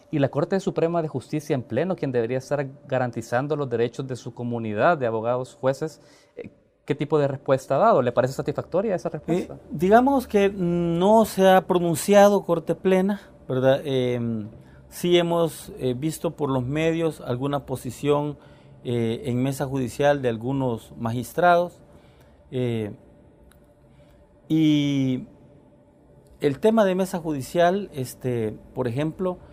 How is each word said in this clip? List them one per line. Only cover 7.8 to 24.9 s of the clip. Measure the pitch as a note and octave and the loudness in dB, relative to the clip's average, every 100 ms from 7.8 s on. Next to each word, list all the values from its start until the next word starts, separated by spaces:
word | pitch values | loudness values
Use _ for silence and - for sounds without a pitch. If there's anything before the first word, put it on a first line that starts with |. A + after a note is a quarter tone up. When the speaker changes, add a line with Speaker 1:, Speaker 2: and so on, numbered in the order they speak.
| G#3 F#3 | 4 4
Speaker 1:
¿Le | B2 | 2
parece | A#2+ B2+ C3 | 2 0 -2
satisfactoria | D3+ C#3 - E3+ A3 | -6 -6 -4 -2 -2
esa | F3 E3+ | -4 -6
Speaker 2:
Eh, | |
Speaker 1:
respuesta? | D#3 - F3 - C#3 - | -8 -4 -4 -4 -12 -14
Speaker 2:
digamos | G#3 F3+ A3 B3+ C#4 B3+ | -2 4 6 6 2 0
que | G#3 G3 | 2 2
no | G3+ F3 F3 E3+ E3+ F#3+ A3+ G#3 | 2 -2 0 0 2 4 6 4
se | - F#3+ | 4 6
ha | F#3 - | 6 4
pronunciado | F3+ E3+ D#3 - G3+ G3+ G3+ | 2 2 0 4 8 8 6
corte | - E3+ D#3+ E3 | 0 -2 -2 -2
plena, | G3 F#3 F#3+ G3+ - - - | 2 2 2 -2 -10 -16 -6
¿verdad? | C3 C3 C#3 | 2 4 2
Em, | D3+ C3 B2 B2 A#2 A2+ G#2 - - - - | 0 -2 0 -2 -4 -6 -8 -14 -20 -20 -20
sí | - F3 F3 | -6 2 4
hemos, | E3+ E3+ E3 - - - | 4 2 0 -4 -14 -6
eh, | C3 B2 | -4 -2
visto | D#3 D3+ E3+ - | -4 -4 -6 -4
por | C#3+ | -2
los | C3+ | -2
medios | B2 D3 D#3+ E3 E3 D#3 | -2 -2 0 0 -2 -4
alguna | - B2 C#3 C#3+ - | -6 -4 -2 -4 -6
posición, | B2+ C3 - C#3+ D3 D3 C#3+ - - - - | -8 -8 -4 0 0 0 -8 -16 -20 -20 -14
eh, | C3+ A#2+ A2+ A2+ C#3 | -4 -2 -2 -4 -4
en | A#2+ | -2
mesa | C3 C#3 C#3 | -2 -2 -4
judicial | C3+ B2+ - C#3+ C#3+ | -4 -4 0 2 2
de | B2+ | 0
algunos | A2+ A#2+ C#3 C3 A2+ - - | -4 -4 -2 -2 -4 -8 -8
magistrados. | A#2 A#2+ A#2+ - F3 F3 F3 - - - - _ - _ _ | -6 -6 -6 0 4 4 2 -8 -20 -20 -20 _ -20 _ _
Eh, | B2+ B2 A#2 G#2+ - - - - _ - _ _ _ _ _ _ _ _ _ - | -4 -2 -4 -6 -10 -20 -20 -20 _ -20 _ _ _ _ _ _ _ _ _ -2
y | D#3+ D#3 D3 C#3+ | 2 4 4 2